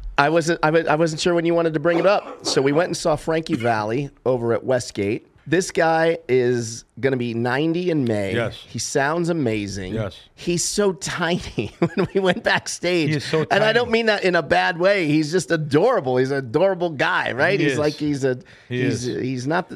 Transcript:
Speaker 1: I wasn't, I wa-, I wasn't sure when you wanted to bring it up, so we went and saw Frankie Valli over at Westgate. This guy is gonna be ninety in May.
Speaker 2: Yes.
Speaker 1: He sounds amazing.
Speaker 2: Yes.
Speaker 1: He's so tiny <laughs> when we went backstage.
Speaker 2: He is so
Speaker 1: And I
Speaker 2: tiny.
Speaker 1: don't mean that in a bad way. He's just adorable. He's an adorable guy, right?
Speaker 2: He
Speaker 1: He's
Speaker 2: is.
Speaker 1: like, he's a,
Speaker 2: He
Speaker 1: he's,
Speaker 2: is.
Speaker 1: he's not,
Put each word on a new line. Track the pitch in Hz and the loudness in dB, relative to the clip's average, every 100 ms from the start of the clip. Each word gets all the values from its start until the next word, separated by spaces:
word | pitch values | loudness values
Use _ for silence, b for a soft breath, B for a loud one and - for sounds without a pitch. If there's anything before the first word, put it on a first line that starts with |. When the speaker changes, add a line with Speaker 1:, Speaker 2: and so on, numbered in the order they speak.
| - - | -6 0
Speaker 1:
I | 147 | 2
wasn't, | 170 160 165 | 4 2 0
I | 156 | 2
wa-, | 165 165 | 2 2
I | 151 | 2
wasn't | 170 156 | 0 0
sure | 185 | 0
when | 170 165 | 0 2
you | |
wanted | 170 165 | 2 0
to | 156 | 0
bring | 165 170 | 2 2
it | 180 | 4
up, | 202 - - - | 2 -2 -10 -2
so | 151 | 0
we | 135 | 2
went | 147 180 | 2 0
and | 170 | -2
saw | 170 151 | -2 -2
Frankie | - 160 160 147 | 0 -2 -2 -2
Valli | 117 110 107 123 139 - 120 | 0 0 0 -4 -6 -4 -2
over | 127 117 | 0 0
at | 113 | -2
Westgate. | 120 127 - - 101 113 - _ - | 0 -2 -2 -4 -2 -2 -8 _ -2
This | 165 185 | -2 0
guy | 190 165 160 165 165 - | 0 2 2 2 0 0
is | 127 123 120 113 117 - - | 2 2 0 -4 -10 -18 -4
gonna | 131 131 | -2 0
be | 120 113 | -2 -2
ninety | 120 131 160 170 180 | -2 0 0 -2 0
in | 156 120 | 0 0
May. | 104 98 | 0 -2
Speaker 2:
Yes. | 117 107 - - | -2 -4 -6 -12
Speaker 1:
He | 120 | -8
sounds | - 143 139 170 170 | -4 -2 0 0 -2
amazing. | 170 123 110 101 98 92 | 0 0 -2 -4 -6 -8
Speaker 2:
Yes. | 110 101 - - | -6 -6 -8 -20
Speaker 1:
He's | - - 170 | -10 -4 -2
so | - - 202 | -2 0 0
tiny | 180 - 156 165 175 - - 107 - | -2 -6 -4 -2 -2 -4 -6 -6 -2
<laughs> | |
when | 170 - 180 196 | -2 0 -2 0
we | |
went | 190 202 | 0 0
backstage. | - 185 - - 175 180 151 | 0 -2 -2 -6 -2 0 0
Speaker 2:
He | 147 | -2
is | - | -2
so | 160 | -2
Speaker 1:
And | 151 | 2
I | 202 214 | 2 2
Speaker 2:
tiny. | |
Speaker 1:
don't | 226 240 | 2 2
mean | 226 226 | 2 2
that | 196 | 2
in | 185 175 | 2 2
a | |
bad | 143 175 185 165 | 2 2 2 2
way. | 185 202 151 | 2 2 2
He's | 156 151 | 2 2
just | 180 - | 0 0
adorable. | 165 151 143 226 226 131 127 | -2 2 2 4 2 2 2
He's | 131 | 2
an | 139 | 0
adorable | 127 151 196 175 175 | 0 2 2 2 -2
guy, | 143 156 170 113 | 0 0 0 -2
right? | 117 156 - | 0 0 2
Speaker 2:
He | 143 | 0
Speaker 1:
He's | |
Speaker 2:
is. | 131 | 0
Speaker 1:
like, | 151 | -2
he's | 147 151 143 | -2 -2 0
a, | 135 127 - B B | 0 -2 -8 B B
Speaker 2:
He | 123 | -2
Speaker 1:
he's, | 120 117 120 | -2 -2 -4
Speaker 2:
is. | - | -4
Speaker 1:
he's | 131 131 127 | -4 -4 -4
not, | 175 - | -4 -4